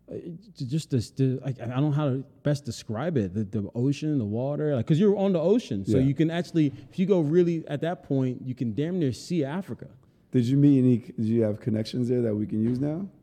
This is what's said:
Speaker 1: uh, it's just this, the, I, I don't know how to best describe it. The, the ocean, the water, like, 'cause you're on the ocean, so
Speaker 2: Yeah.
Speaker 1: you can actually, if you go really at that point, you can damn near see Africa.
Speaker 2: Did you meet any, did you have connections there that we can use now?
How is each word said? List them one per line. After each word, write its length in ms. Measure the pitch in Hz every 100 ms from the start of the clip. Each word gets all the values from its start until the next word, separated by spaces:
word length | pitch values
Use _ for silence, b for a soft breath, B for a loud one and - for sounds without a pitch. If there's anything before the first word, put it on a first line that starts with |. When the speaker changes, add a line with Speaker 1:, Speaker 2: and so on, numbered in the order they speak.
| -
Speaker 1:
uh, 40 | -
it's 440 | - 165 220 -
just 320 | 127 156 -
this, 180 | 127 -
the, 280 | - 131 131 139
I, 40 |
I 180 | 117 117
don't 160 | 127
know 80 | 151
how 180 | 143 151
to 140 | 135 131 _
best 220 | 147 143 -
describe 500 | - - 110 160 147
it. 180 | 95
The, 120 | 98 98
the 240 | 107 98
ocean, 440 | 120 131 139 156 147
the 80 | 104
water, 500 | 110 135 147 151 135
like, 100 | 113
'cause 140 | 156
you're 160 | 208 202
on 140 | 196
the 80 | 170
ocean, 460 | 165 233 - 104 98
so 120 | 120
Speaker 2:
Yeah. 60 |
Speaker 1:
you 100 | 135
can 160 | 135 160
actually, 440 | 165 - 165 147 B B
if 80 | -
you 60 | 185
go 160 | 185
really 440 | 147 175 175 165 -
at 100 | 143
that 220 | 156 180
point, 380 | - 139 131 123 131
you 80 |
can 200 | 123 120 104
damn 240 | 160 185
near 140 | 139
see 320 | 107 - 175 135
Africa. 420 | 170 190 113 - - _ _ _
Speaker 2:
Did 140 | 127 120
you 120 | 139
meet 220 | 143 135
any, 180 | 127 117
did 280 | - - 110
you 180 | 117
have 180 | 107 104
connections 480 | - 107 110 127 120
there 120 | 123
that 120 | 117 104
we 100 | 104
can 160 | 107
use 180 | 113 123
now? 260 | 147 160 196 -